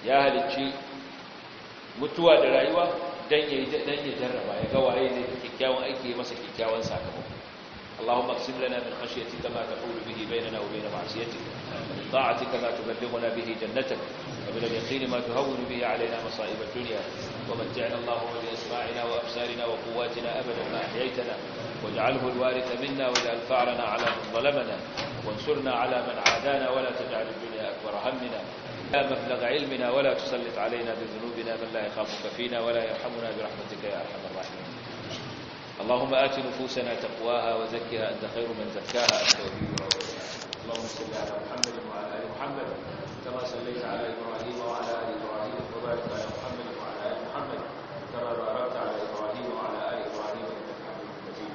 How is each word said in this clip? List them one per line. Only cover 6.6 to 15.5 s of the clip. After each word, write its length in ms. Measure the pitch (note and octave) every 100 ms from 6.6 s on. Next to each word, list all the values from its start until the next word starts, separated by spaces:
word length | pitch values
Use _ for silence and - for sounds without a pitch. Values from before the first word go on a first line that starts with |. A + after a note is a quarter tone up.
| A2+ A2+
sakamako. 480 | A2 F#2+ - E2+ - - - - - - - -
اللهم 300 | A2 B2 B2
اقسم 280 | A#2+ - B2+
لنا 200 | B2+ B2
من 120 | A#2 -
خشيتك 480 | A#2+ B2+ A2 A#2+ B2
ما 160 | A2+
تحول 360 | G#2+ A2 A#2+ A#2 A2
به 100 | A2 G#2+
بيننا 320 | A#2 A2+ A2
وبين 260 | G2+ G#2+ G#2+
معصيتك، 540 | G2+ F2 A2 A#2 - - - - - -
ومن 200 | - -
طاعتك 400 | C3+ B2 A#2+ A#2+
ما 200 | B2 A#2+
تبلغنا 560 | G2+ A2 A2+ A#2+ A#2 A#2
به 180 | A2+ A2+ A2
جنتك، 360 | A2 A2+ C3 A2+ - - - - -
ومن 140 | G#2+
اليقين 420 | A#2 A#2 A#2 C3+ C3
ما 140 | B2
تهون 460 | A#2+ A#2+ C#3